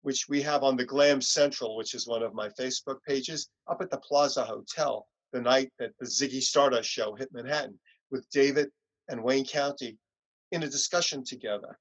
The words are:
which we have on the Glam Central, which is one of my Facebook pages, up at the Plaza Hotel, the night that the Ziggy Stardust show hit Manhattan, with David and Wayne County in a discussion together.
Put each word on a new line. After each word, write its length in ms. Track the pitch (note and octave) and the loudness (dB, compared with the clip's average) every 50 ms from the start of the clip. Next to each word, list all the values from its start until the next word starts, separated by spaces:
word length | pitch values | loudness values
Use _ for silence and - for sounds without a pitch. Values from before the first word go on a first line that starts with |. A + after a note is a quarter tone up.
which 260 | _ C#3+ C3 - - - | _ -2 -2 -2 -2 0
we 120 | C#3+ C#3+ | -2 0
have 220 | C#3+ D3+ D3 C#3+ C#3 | 0 2 2 4 4
on 120 | C3+ C3 | 4 4
the 80 | B2 B2+ | 2 0
Glam 360 | B2 C3 C#3+ C#3+ D3 C#3+ C3+ | 0 4 6 6 6 6 4
Central, 540 | B2 - - D#3 C#3+ C#3+ C#3 - B2+ A2 A2 | 2 0 4 4 4 4 2 -2 -6 -4 -4
which 180 | A2+ A2 - - | -6 -6 -6 -6
is 140 | A#2 - | -8 -4
one 160 | A#2+ A#2 A2+ A#2 | -4 -2 -2 -2
of 100 | A2 G#2 | -2 -4
my 160 | A2 G#2+ G#2 | -6 -8 -8
Facebook 520 | - - B2+ C3 B2+ - - C#3+ C3+ C3 _ | -6 -6 -4 -4 -4 -4 -6 -6 -8 -8 _
pages, 460 | - C#3 C3+ B2+ A#2+ A#2+ A2+ - _ _ _ _ | -2 -2 -2 -2 -4 -6 -8 -8 _ _ _ _
up 140 | - - - | -8 -6 -6
at 80 | - - | -4 -6
the 80 | - - | -6 -8
Plaza 440 | - - C#3+ C#3+ D3 C#3 - C3+ A2+ | -4 0 2 4 4 4 2 -2 -2
Hotel, 640 | A2+ A2 A2 - - - E3 D3+ C#3 A2+ G#2+ - _ _ _ _ _ | -4 -6 -10 -10 -10 -4 -2 -2 -2 -2 -4 -8 _ _ _ _ _
the 100 | - B2+ | -6 -2
night 300 | A#2+ B2 C3 C3+ C3+ C3 _ _ | 2 4 4 4 4 0 _ _
that 120 | B2 G#2+ _ _ | -8 -8 _ _
the 60 | B2 | -10
Ziggy 360 | B2 - - C#3 C3+ B2+ C3+ | -4 -2 -2 -2 -2 -2 -2
Stardust 480 | B2+ - - D3 C#3 C3+ B2+ A#2 A2 - | -2 2 4 6 6 6 4 2 0 -2
show 240 | - B2+ A2+ G#2+ G#2 | -4 -2 -4 -4 -4
hit 160 | G#2+ C3+ C3+ - | -8 -10 -10 -10
Manhattan, 460 | A#2+ A#2 C3 D3 D3+ C3+ G#2 G2 - _ _ _ _ _ _ | -12 -6 -4 -4 -4 -4 -6 -12 -20 _ _ _ _ _ _
with 160 | C3+ C3 - _ | -8 -8 -8 _
David 380 | - C#3 C#3 C#3 C#3 D3+ C#3+ C#3 _ _ _ _ _ _ _ - | 4 4 4 6 4 2 0 0 _ _ _ _ _ _ _ -10
and 140 | B2+ A#2 A2+ | -8 -2 0
Wayne 220 | B2 C3 C3+ C3+ | 2 2 2 0
County 520 | - - D3 C#3 C#3+ C#3+ - C3 A2+ A2 _ _ _ _ _ _ _ _ _ _ _ | 0 -2 0 0 0 -2 -6 -10 -12 -12 _ _ _ _ _ _ _ _ _ _ _
in 120 | - E3+ D#3+ | -6 -4 -4
a 40 | C#3 | -4
discussion 540 | C3 C#3 - - - F3 E3+ - D3+ C#3 B2+ | -2 -2 -2 0 0 0 0 0 -4 -6 -8
together. 540 | - C3 B2 - A2 G#2 G#2 - - - _ | -10 -12 -8 -4 -4 -4 -4 -6 -12 -18 _